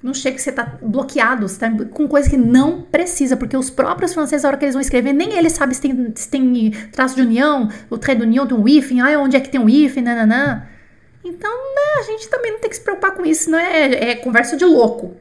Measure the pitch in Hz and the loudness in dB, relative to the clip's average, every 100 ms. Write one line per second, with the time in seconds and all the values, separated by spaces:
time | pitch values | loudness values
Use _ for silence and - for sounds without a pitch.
0 | 254 269 262 262 - 254 233 - 220 233 | -6 -4 -6 -4 -6 -6 -8 -8 -4 -4
1 | 269 302 226 247 196 - 226 220 240 - | -4 0 0 0 -4 -4 -4 -2 -6 -4
2 | 302 294 285 277 233 254 285 349 - 302 | 0 2 4 4 4 4 4 -2 -2 -2
3 | 349 - 262 254 226 269 262 - 269 349 | -2 -2 0 0 -2 -4 -4 -2 -2 0
4 | 359 349 294 302 285 277 285 262 269 254 | -2 -2 -2 0 0 0 -2 -2 0 0
5 | 262 285 392 415 330 320 285 254 285 254 | 2 0 0 2 0 2 -2 0 -2 -2
6 | 240 220 - 277 254 247 220 214 - - | -4 -6 -6 0 2 2 0 -2 -10 -2
7 | 262 262 247 226 294 285 214 - - 233 | -2 2 2 2 2 2 -2 -6 -10 -6
8 | - 254 233 240 277 247 208 294 262 247 | -2 0 2 2 2 2 6 4 4 0
9 | 262 302 277 262 269 269 220 269 285 262 | 2 2 2 0 0 2 4 4 4 2
10 | 240 240 220 240 285 - - - - - | -2 0 2 2 0 -4 -10 -20 -20 -20
11 | _ _ 359 349 415 480 539 539 587 605 | _ _ -14 -10 -8 -8 -6 -2 0 -2
12 | 427 440 - 508 466 427 440 - - 381 | -4 -10 -6 -4 -4 -4 -6 -6 -6 -2
13 | 392 381 339 320 - 320 349 330 277 247 | -2 -2 -2 0 0 0 0 0 2 0
14 | 233 233 254 226 254 302 359 277 220 - | -2 -4 0 0 0 2 4 6 4 0
15 | 180 - | -10 -16